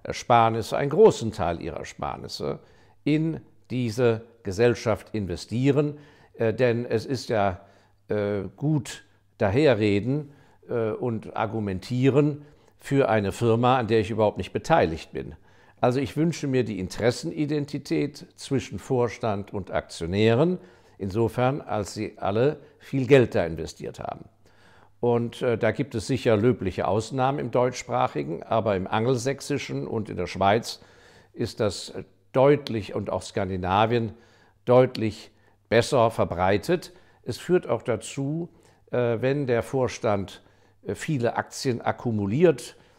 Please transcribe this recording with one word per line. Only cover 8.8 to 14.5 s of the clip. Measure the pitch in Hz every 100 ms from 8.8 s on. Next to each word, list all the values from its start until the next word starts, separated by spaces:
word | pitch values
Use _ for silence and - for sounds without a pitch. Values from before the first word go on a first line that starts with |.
| - - - _ _ -
daherreden, | 104 113 151 107 107 101 110 147 143 - _ _ -
äh, | 120 110
und | - 123 110 - -
argumentieren | 110 110 101 92 - 123 135 131 151 147 - _ _ _
für | - 139 131
eine | 110 98
Firma, | - 117 113 123 131
an | 107
der | 113
ich | 101
überhaupt | 107 104 -
nicht | 95